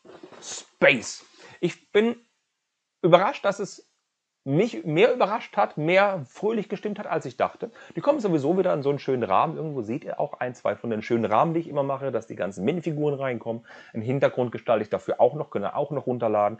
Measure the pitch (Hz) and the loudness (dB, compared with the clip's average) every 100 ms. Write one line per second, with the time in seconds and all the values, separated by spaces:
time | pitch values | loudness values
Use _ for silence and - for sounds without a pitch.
0 | - - - - - - - _ 277 262 | -20 -20 -20 -18 -16 -14 -16 _ 4 4
1 | - - - - - - 175 - _ 208 | -2 -12 -18 -20 -20 -6 -4 -4 _ 2
2 | 226 240 _ _ _ _ _ _ _ _ | 2 0 _ _ _ _ _ _ _ _
3 | 175 175 208 - 196 196 196 - _ _ | 6 6 6 0 -2 -2 -6 -12 _ _
4 | _ _ _ _ 139 147 226 - 170 156 | _ _ _ _ -2 0 0 -2 -2 4
5 | 247 247 196 233 - - 214 - 156 185 | 4 4 0 -2 -4 -2 -2 0 2 4
6 | 202 190 131 - 208 226 - 196 214 208 | 4 2 -8 -6 -4 -2 -4 -6 -6 -8
7 | 208 160 139 - 92 - - - - 170 | -4 -4 -4 -4 -4 -4 -14 -14 -14 -2
8 | 269 302 208 160 135 185 180 160 139 143 | 0 2 2 2 2 2 2 0 0 -2
9 | - 127 101 98 151 147 156 139 104 139 | -2 -2 2 2 2 -2 -6 -6 -6 -6
10 | - - 147 - 127 - - 104 120 107 | -6 -6 -6 -4 -8 -4 -4 -4 -4 -4
11 | - 117 104 107 160 165 165 143 139 131 | 0 0 2 4 2 0 -2 -2 -2 -4
12 | 135 117 - 107 92 92 107 175 170 151 | -4 -4 -6 -6 -6 -2 -2 -2 -4 -2
13 | 147 139 135 117 113 117 - - - 113 | -2 -2 -4 -6 -6 -8 -12 -20 -14 -8
14 | 110 135 139 - 123 113 - 110 107 - | -4 2 2 2 -2 -2 0 0 0 -4
15 | - - 127 147 143 104 98 127 143 143 | -2 2 2 2 -6 -6 -4 -4 -4 -4
16 | - 123 113 107 104 113 | -4 -2 0 2 0 -2